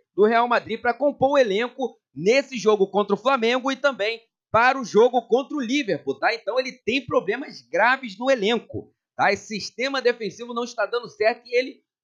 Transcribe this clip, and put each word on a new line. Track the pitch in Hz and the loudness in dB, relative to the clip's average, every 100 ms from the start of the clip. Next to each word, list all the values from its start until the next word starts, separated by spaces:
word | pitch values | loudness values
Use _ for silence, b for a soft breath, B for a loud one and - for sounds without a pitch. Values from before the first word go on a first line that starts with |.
| _ | _
do | 175 | 2
Real | 214 233 240 | 4 4 2
Madrid | 226 151 220 | 0 -2 -4
pra | 240 | -4
compor | 233 285 - 262 | 0 -2 0 2
o | 285 | 4
elenco | 226 202 247 - 240 - _ | 2 0 -4 -4 -8 -8 _
nesse | 131 185 269 269 247 | -2 2 2 0 -2
jogo | 202 208 196 | 0 2 2
contra | 196 202 | 0 0
o | 202 | 0
Flamengo | 254 262 226 254 262 | 0 0 0 0 -2
e | |
também | 262 285 202 208 226 _ _ - | -2 -2 -2 -6 -6 _ _ -2
para | 220 247 269 | 2 4 2
o | |
jogo | 196 208 247 247 | 0 4 4 4
contra | - 240 254 | 0 0 0
o | 294 | -6
Liverpool, | 226 294 208 151 135 - | -2 -2 -2 -4 -4 -2
tá? | 185 | -2
Então | 226 190 247 | -2 -4 -4
ele | 254 | -4
tem | - 208 269 | -8 -4 -4
problemas | - 277 175 240 285 - | -2 -2 -2 -6 -8 -16
graves | - 175 233 262 247 185 | -6 2 2 2 -4 -6
no | 254 | -2
elenco, | 254 196 233 - 101 - _ _ | 0 2 0 -4 -14 -14 _ _
tá? | - 175 | -2 0
Esse | 196 - 208 | 0 -6 -10
sistema | - 220 269 269 | -10 -6 -4 0
defensivo | 240 233 202 208 240 | 0 -2 -8 -10 -10
não | 240 | -8
está | 240 - | -8 -4
dando | 196 240 226 | -4 -4 -8
certo | - 214 226 | -2 -2 -2
e | 240 | -4
ele | 247 262 - _ _ | -4 -4 -12 _ _